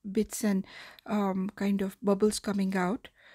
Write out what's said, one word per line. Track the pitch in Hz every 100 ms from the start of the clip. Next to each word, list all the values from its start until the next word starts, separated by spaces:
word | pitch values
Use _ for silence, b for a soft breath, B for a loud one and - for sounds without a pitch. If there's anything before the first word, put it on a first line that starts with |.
| 208
bits | 208 208 -
and, | 214 190 B B B B -
um, | 208 196 190 190
kind | - 202 196
of | 190 -
bubbles | 202 196 214 -
coming | - 202 190 190
out, | 180 240 - b b